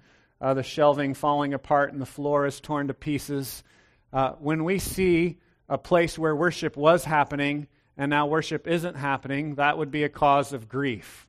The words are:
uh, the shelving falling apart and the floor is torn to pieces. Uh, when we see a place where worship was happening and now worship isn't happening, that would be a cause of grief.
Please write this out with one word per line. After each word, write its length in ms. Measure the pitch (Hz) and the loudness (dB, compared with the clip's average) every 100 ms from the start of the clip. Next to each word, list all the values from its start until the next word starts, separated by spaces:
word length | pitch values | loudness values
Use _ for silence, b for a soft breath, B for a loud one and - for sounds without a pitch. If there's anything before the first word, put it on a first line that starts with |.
| b b b _ | b b b _
uh, 140 | 131 | -2
the 100 | 135 | 0
shelving 520 | 123 - 147 143 139 131 | -2 4 4 4 0 -2
falling 380 | 151 147 143 | 0 0 -2
apart 380 | 139 - 143 139 | -4 0 2 2
and 100 | 143 | -4
the 40 | 127 | -10
floor 400 | - 143 147 143 | -6 0 0 0
is 160 | 139 | -4
torn 260 | - 147 139 | -6 -4 -4
to 60 | |
pieces. 680 | 131 156 139 - 143 131 - b b b b _ | -6 -4 -4 -4 -6 -8 -12 b b b b _
Uh, 200 | 135 131 | -2 -2
when 300 | - 147 160 | -2 -2 -2
we 160 | 165 190 | 0 -2
see 600 | - - 185 170 175 160 b b - | -4 0 2 4 2 -4 b b -6
a 100 | 139 | -6
place 400 | - 175 170 - | 2 2 2 0
where 180 | 160 147 | -2 0
worship 420 | 175 - 156 - | 0 -2 -4 2
was 260 | 151 175 | 6 6
happening 640 | 147 156 143 143 143 147 147 _ _ - | 4 2 2 0 -2 -2 -6 _ _ -6
and 120 | 143 | 0
now 180 | 147 147 | 2 2
worship 400 | 160 156 147 - | 0 -2 -6 -2
isn't 280 | 170 175 135 | -2 -2 -6
happening, 600 | 143 135 131 139 151 143 | -4 -4 -4 -4 -4 0
that 220 | 143 156 | 0 0
would 120 | 147 | -2
be 140 | 147 | -2
a 60 | 147 | -4
cause 440 | - 147 139 135 | 2 4 4 2
of 160 | 127 110 | -6 -8
grief. 580 | 131 139 107 - - | -4 -4 -4 -10 -20